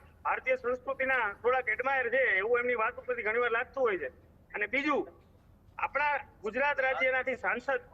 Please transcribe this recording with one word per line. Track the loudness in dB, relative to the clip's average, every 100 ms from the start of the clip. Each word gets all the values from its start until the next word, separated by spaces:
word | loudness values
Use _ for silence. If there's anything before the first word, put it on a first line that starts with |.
| -12 -8
ભારતીય | -4 -2 0 0
સંસ્કૃતિના | 0 -4 -4 -4 0 0 0 0
થોડાક | 0 2 0
એડમાયર | -2 0 0 2
છે | 2
એવું | 2 2 2 2
એમની | 2
વાત | 0 0 -2
ઉપરથી | -6 -4
ઘણી | -2 0
વાર | 0
લાગતું | 0 -2 0
હોય | 0 0
છે. | -4 -10 -20 -20 -12
અને | -6 -2
બીજું, | 0 0 0 -2 -10 -20 -20 -20 -20 -18 -8
આપણા | -4 0 0 0 -6 -10
ગુજરાત | -6 0 0 2
રાજ્યનાથી | 0 2 2 2 0 -2
સાંસદ, | -2 -2 -2 -4 -4